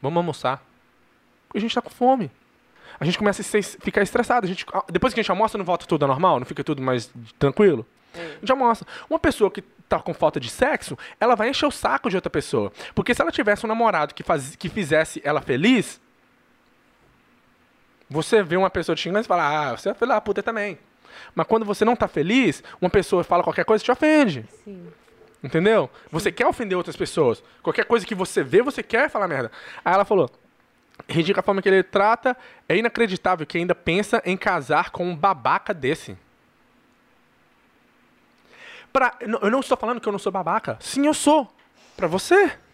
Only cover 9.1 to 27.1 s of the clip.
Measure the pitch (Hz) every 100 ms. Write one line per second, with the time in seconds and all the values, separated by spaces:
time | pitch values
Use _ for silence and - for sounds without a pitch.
9.1 | 214 214 - 202 196 - _ _ 170 -
10.1 | 165 160 147 120 - 262 285 - 143 -
11.1 | - 226 233 214 - 294 - - 269 240
12.1 | 185 - 160 - 127 101 - - - 196
13.1 | - 339 - 214 - 226 220 233 175 151
14.1 | - - 165 131 - 175 220 165 156 160
15.1 | - 143 147 - 127 185 254 - - _
16.1 | _ _ _ _ _ _ _ _ _ _
17.1 | _ _ _ _ _ _ _ _ _ _
18.1 | 143 160 226 180 175 190 - 170 160 -
19.1 | 196 233 180 151 151 147 117 - - 240
20.1 | 226 - 202 196 226 202 160 _ _ _
21.1 | - - - 165 226 214 202 220 240 202
22.1 | - 156 240 233 139 - - 180 208 175
23.1 | 185 165 180 185 156 175 220 - 247 311
24.1 | 311 262 135 110 - - 190 175 - _
25.1 | _ - _ 135 160 185 220 131 - -
26.1 | 156 - - 262 - 226 180 170 147 170